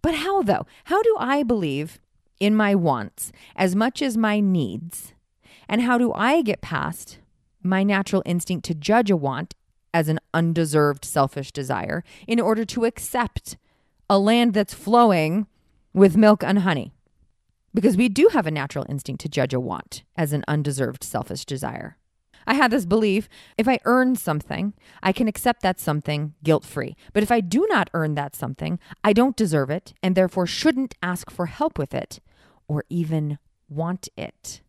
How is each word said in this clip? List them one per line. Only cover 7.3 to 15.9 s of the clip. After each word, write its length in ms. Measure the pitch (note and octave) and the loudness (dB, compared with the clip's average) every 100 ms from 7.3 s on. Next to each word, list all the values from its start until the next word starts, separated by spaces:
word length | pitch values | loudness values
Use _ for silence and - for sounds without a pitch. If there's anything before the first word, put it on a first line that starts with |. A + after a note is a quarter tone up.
| _ _ _ | _ _ _
my 220 | F3 F#3+ | -2 2
natural 400 | G3 G3 G3 G3 - | 2 0 0 -2 0
instinct 400 | F3 - F3+ - | -4 -4 -6 -6
to 80 | |
judge 380 | D#3+ C#3+ A3 G#3+ | -6 2 2 4
a 60 | F3+ | 0
want 360 | C#3 C3 E3+ - _ _ _ | 0 -4 -10 -14 _ _ _
as 140 | E3+ D#3 | 0 0
an 120 | D#3 _ | -2 _
undeserved, 680 | D#3+ E3+ E3 D#3+ D3+ D3 C#3 | 0 0 0 2 2 2 0
selfish 480 | - D3+ C3+ - C3+ | -4 0 0 -2 -10
desire 520 | - C3 A#2 F2 E3+ - - - | -10 -6 -4 -4 -6 -8 -20 -2
in 140 | A#3 | 0
order 240 | A3 A3 A3 | 0 0 -2
to 200 | - A3+ | -2 -2
accept 720 | - - B3 A#3+ - - - _ _ _ _ _ | -4 -8 -4 -4 -6 -12 -20 _ _ _ _ _
a 80 | G3 | 2
land 360 | G3+ A#3 A#3+ | 4 4 2
that's 200 | F#3 - | 2 -2
flowing 720 | - - A#3 A#3+ F3+ D#3 F#3 - _ _ _ _ | -4 2 4 6 4 2 0 -4 _ _ _ _